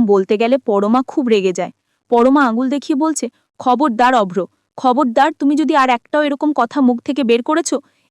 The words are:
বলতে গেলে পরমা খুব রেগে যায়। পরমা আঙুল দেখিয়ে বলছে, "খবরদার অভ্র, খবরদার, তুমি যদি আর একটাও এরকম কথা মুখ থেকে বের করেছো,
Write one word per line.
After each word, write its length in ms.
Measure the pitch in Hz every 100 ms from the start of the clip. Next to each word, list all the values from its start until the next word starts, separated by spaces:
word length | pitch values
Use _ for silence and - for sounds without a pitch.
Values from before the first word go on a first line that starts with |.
| 220
বলতে 280 | 202 190 214
গেলে 180 | 226 269 -
পরমা 360 | 202 202 247 262
খুব 160 | - 247
রেগে 260 | 220 190
যায়। 200 | 185 175 - _ _ -
পরমা 300 | 240 240 277 262
আঙুল 220 | 226 262
দেখিয়ে 280 | 285 - 294
বলছে, 280 | 311 302 247 - _ -
"খবরদার 540 | 254 247 269 220 247 254
অভ্র, 240 | 196 180 175 _ _ -
খবরদার, 520 | 262 247 277 226 294
তুমি 200 | 311 277 294
যদি 180 | 294 311
আর 140 | 262
একটাও 320 | 240 _ 302
এরকম 260 | 294 277 302
কথা 240 | 277 233 285
মুখ 160 | 247 240
থেকে 200 | - 277
বের 180 | 240 233
করেছো, 340 | 247 311 - 277 - _ _